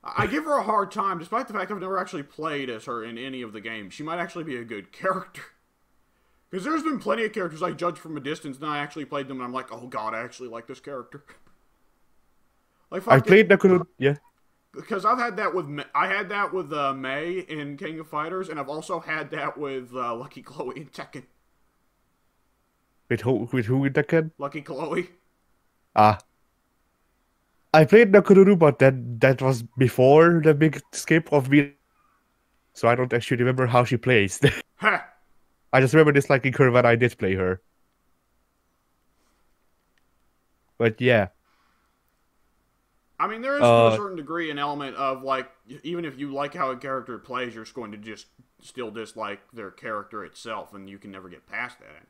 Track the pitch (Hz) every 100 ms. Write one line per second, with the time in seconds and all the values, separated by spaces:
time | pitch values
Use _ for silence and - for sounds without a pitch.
0 | - - 208 277 311 285 202 214 196 208
1 | 196 180 156 226 262 208 185 202 185 190
2 | 185 175 139 - 156 143 135 113 110 120
3 | 113 117 131 131 117 107 107 113 98 -
4 | 151 170 175 175 160 127 120 107 92 -
5 | - 143 - - - _ _ _ _ _
6 | _ _ _ _ _ 190 196 320 320 262
7 | 208 220 220 214 180 156 175 - 175 160
8 | 160 151 135 151 147 131 156 147 147 160
9 | 139 143 135 131 123 127 127 117 120 113
10 | 110 110 120 - 123 113 113 131 - 139
11 | 117 143 _ - _ _ _ _ _ _
12 | _ _ _ _ _ _ _ _ _ 175
13 | - 135 - 190 196 190 196 180 175 _
14 | 131 147 _ _ _ _ _ - 165 214
15 | 190 254 240 190 202 165 151 147 - 143
16 | 185 196 196 202 202 185 156 151 139 135
17 | 131 135 165 185 180 156 143 143 190 160
18 | 156 151 156 185 185 147 135 156 160 180
19 | 160 156 143 151 147 - 143 135 123 123
20 | 120 117 131 - 120 120 127 135 139 -
21 | 151 147 - _ _ _ _ _ _ _
22 | _ _ _ _ _ _ _ _ _ _
23 | _ 117 117 127 120 131 110 127 139 131
24 | - 165 160 _ 139 151 143 131 156 165
25 | - _ _ _ _ _ _ _ _ -
26 | 107 101 _ _ _ _ _ _ _ _
27 | _ _ _ _ _ _ _ 156 156 208
28 | 233 196 - 196 196 196 156 - 135 131
29 | 120 117 131 135 131 127 113 - 123 -
30 | 131 147 165 170 156 147 156 139 - -
31 | - 160 160 147 127 143 143 _ _ _
32 | _ _ _ _ _ _ _ - 117 123
33 | 127 120 - 123 123 131 127 123 120 120
34 | - 123 101 - 135 - - _ 208 196
35 | - _ _ _ _ _ _ 127 131 151
36 | 151 143 135 139 131 120 135 120 120 117
37 | 120 - 101 95 92 92 _ _ _ _
38 | _ _ _ _ _ _ _ _ _ _
39 | _ _ _ _ _ _ _ _ _ _
40 | _ _ _ _ _ _ _ _ 117 110
41 | 123 117 95 _ _ _ _ _ _ _
42 | _ _ _ _ _ _ _ _ _ _
43 | _ _ 180 220 254 285 120 117 113 110
44 | 208 170 139 165 165 143 143 143 139 113
45 | 135 131 135 131 131 _ 107 127 151 175
46 | 165 131 143 139 143 - 135 127 139 135
47 | 117 113 _ 123 123 113 110 - 113 104
48 | 107 104 - _ _ _ - - 120 110
49 | 107 113 104 101 _ 117 101 - 123 107
50 | 101 110 87 - 117 110 92 101 98 98
51 | 104 95 92 85 _ 101 123 - - 78
52 | _